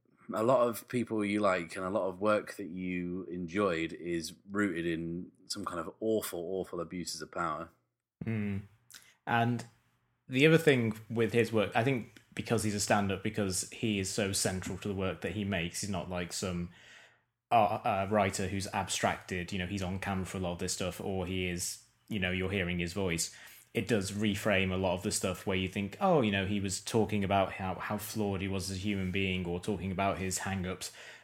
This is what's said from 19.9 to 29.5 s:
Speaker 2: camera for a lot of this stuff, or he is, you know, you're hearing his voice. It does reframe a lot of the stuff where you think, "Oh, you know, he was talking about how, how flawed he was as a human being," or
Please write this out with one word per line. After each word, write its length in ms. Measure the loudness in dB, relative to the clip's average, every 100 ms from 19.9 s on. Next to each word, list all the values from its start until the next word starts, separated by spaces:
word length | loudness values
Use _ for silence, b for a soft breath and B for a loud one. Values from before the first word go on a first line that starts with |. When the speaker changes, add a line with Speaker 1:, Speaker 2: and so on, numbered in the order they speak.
| -4
Speaker 2:
camera 280 | -2 -4 -4
for 100 | -4
a 40 |
lot 120 | -4
of 60 | -2
this 160 | -4
stuff, 260 | -2 -4 -4
or 260 | -4 -4 -2
he 220 | -2 -2
is, 300 | -2 -6 -8 _ _ -8
you 100 | -2
know, 100 | 0
you're 200 | 0 0
hearing 280 | 0 0 0
his 140 | -2
voice. 380 | 0 0 0 -2 B B B B
It 160 | -4 0
does 240 | 0 0
reframe 580 | 0 0 2 4 4 4
a 60 | 2
lot 180 | 2
of 80 | 2
the 80 | 0
stuff 360 | 0 -2 -2 -2
where 100 | 0
you 120 | 0
think, 280 | -2 -4 0
"Oh, 200 | 4 6
you 100 | 4
know, 140 | 2
he 160 | 2 0
was 200 | -2 -4
talking 440 | 0 2 2 2
about 280 | 4 4 4
how, 220 | 0 -4 -4
how 200 | -4 -4
flawed 460 | -4 -2 0 0
he 60 | -2
was 220 | -2 -4
as 60 | -4
a 40 |
human 300 | -2 0 0
being," 360 | 0 0 0
or 120 | -2